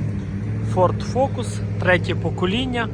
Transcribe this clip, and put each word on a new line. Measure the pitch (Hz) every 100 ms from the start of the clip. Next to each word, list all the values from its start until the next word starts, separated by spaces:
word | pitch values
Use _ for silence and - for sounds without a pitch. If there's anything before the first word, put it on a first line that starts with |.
| - - - - - - -
Ford | 185 175 - -
Focus, | 240 269 247 233 - - -
третє | 175 180 -
покоління | 165 170 - 180 226 262 240 226